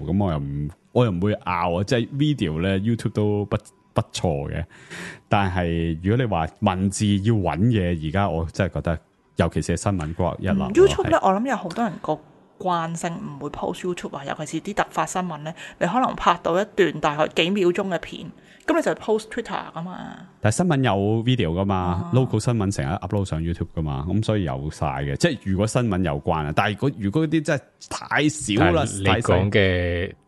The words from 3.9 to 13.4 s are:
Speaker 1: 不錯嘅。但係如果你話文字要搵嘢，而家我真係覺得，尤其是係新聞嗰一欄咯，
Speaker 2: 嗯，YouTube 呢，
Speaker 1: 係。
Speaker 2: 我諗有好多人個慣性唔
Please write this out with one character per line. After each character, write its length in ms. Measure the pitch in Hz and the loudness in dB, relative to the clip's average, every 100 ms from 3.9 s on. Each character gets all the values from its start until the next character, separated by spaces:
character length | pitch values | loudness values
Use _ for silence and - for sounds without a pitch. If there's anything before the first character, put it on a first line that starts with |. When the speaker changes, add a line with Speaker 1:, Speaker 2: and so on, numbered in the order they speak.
Speaker 1:
不 80 | - - | -2 -2
錯 380 | - 90 71 73 | -2 -2 -2 -4
嘅。 140 | 76 85 - - - - - _ | -6 -8 -14 -18 -14 -14 -16 _
但 240 | 104 98 | 2 2
係 460 | 90 85 82 85 80 | 0 0 0 0 0
如 120 | 95 120 | 2 2
果 100 | 120 | 2
你 40 | |
話 180 | 87 78 - | 0 -2 0
文 300 | 104 92 98 | 0 2 0
字 160 | - 104 | 0 2
要 280 | 101 104 | 2 2
搵 240 | 110 87 76 | 2 0 2
嘢， 480 | 117 110 87 85 78 | 2 2 0 0 0
而 40 | |
家 180 | 95 101 | 0 0
我 160 | 80 80 | 0 -2
真 180 | - 90 | -2 -2
係 40 | |
覺 80 | 73 | 0
得， 180 | 85 80 - _ _ - | -2 -4 -8 _ _ 0
尤 120 | 82 | 2
其 120 | 82 | 2
是 120 | 80 | 0
係 40 | 85 | 0
新 140 | 104 95 | 0 -2
聞 160 | 78 82 | -2 -2
嗰 220 | 82 - | -2 -2
一 80 | 92 | 0
欄 40 | - | 0
咯， 120 | - | 2
Speaker 2:
嗯， 40 | |
YouTube 360 | 320 381 - 339 | 6 6 4 0
呢， 80 | 320 | 2
Speaker 1:
係。 100 | 190 | 4
Speaker 2:
我 60 | 196 | 2
諗 80 | 262 | 0
有 60 | 208 | -4
好 140 | 185 | -4
多 140 | 220 | -4
人 100 | 226 160 | -4 -4
個 180 | - 156 - - _ - | -4 -6 -8 -20 _ -6
慣 360 | 185 170 165 165 | -2 -2 -2 -4
性 140 | 175 | -6
唔 300 | 165 143 143 | -6 -10 -8